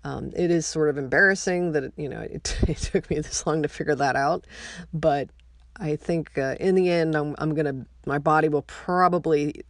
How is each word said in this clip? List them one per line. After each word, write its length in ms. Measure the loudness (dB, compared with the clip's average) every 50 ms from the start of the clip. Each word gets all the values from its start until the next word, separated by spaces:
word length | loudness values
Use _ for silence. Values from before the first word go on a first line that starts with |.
| -10
Um, 260 | -8 -8 -8 -8 -6 -2
it 140 | -2 2 2
is 160 | 2 2 0
sort 220 | -2 0 0 2 2
of 100 | 0 -2
embarrassing 720 | -4 0 4 4 6 4 4 2 0 -2 0 0 0 0
that, 120 | 0 -2 -2
it, 80 | -4 _
you 120 | -8 -8 -8
know, 120 | -8 -10
it, 360 | -10 -10 -12 -8 -6 -6 0 0
<laughs> 60 | 0 0
it 80 | 0 -2
took 320 | -4 -2 -2 -2 0 0
me 60 | -4
this 300 | -4 -4 -4 -8 -4 -2
long 160 | 0 0 0
to 60 | 0 -2
figure 280 | -4 -6 -2 -2 0
that 200 | 0 2 0 2
out. 300 | 0 0 0 -2 -2 _ -14 -20 -18 -16 -16 -16 -16 -14 -8 -6
But 340 | 0 2 2 2 2 -2 -6 -10 -20 -20 -20 -20 -20 -20 -20 -14 -8
I 180 | -4 -4 -4
think, 420 | -4 -2 -2 -2 -2 -2 -4 -4 -4
uh, 180 | -2 -2 -2 0
in 160 | 0 2 4
the 160 | 4 4 4
end, 240 | 4 2 2 2 2
I'm, 200 | 0 0 -2 -4 -4
I'm 160 | -2 -2 0
gonna, 300 | 0 0 -2 -2 -6 -10 _ _ -12 -6
my 120 | -4 -4 0
body 300 | 2 4 4 4 4 4
will 140 | 2 0
probably 1000 | -2 -4 -18 -10 -4 -2 4 4 4 4 4 2 2 2 2 2 2 -2 -4 -8 -16